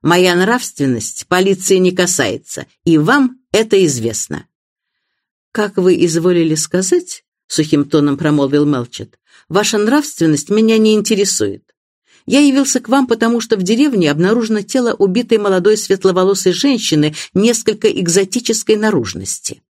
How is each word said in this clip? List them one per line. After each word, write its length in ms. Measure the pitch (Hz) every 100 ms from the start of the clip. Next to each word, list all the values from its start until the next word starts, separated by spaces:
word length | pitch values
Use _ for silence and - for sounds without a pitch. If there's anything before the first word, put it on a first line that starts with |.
Моя 340 | 147 175 185 175
нравственность 920 | 190 247 - - 139 117 - - -
полиции 500 | 180 196 185 - 190
не 140 | 185
касается, 760 | 180 175 156 117 107 - - - _
и 140 | - 156
вам 420 | 156 277 254 - _
это 320 | 202 226 196 175
известно». 640 | 127 113 107 - 73 - _ _ _ _ _ _ _ _ _ _
«Как 260 | - 208 196
вы 260 | 185 175 175
изволили 500 | 160 175 175 165 156
сказать, — 680 | - 180 190 349 349 - _ _ _
сухим 380 | - 151 147 143
тоном 320 | 156 147 139
промолвил 480 | 156 147 139 147 147
Мелчет, — 540 | 135 120 - 104 _ _ _ _
ваша 280 | 185 208 220
нравственность 720 | 214 294 294 - 165 151 -
меня 280 | 208 220 220
не 180 | 220 214
интересует. 680 | 214 208 196 - 101 95 _ _ _ _ _ _ -
Я 140 | 254
явился 400 | 294 269 269 247
к 80 | 247
вам, 180 | 269 262
потому 360 | 226 226 233
что 160 | - 208
в 60 |
деревне 460 | 180 226 294 226 156
обнаружено 520 | 147 180 233 220 214
тело 320 | 208 262 240
убитой 460 | - 202 190 240 220
молодой 360 | 202 190 185 214
светловолосой 760 | - 196 190 185 185 190 190
женщины 600 | 180 285 240 - 151 151 151 -
несколько 580 | 185 220 226 - 208 220
экзотической 840 | - 175 170 190 247 240 226 - 214
наружности». 840 | 214 170 107 90 95 - - -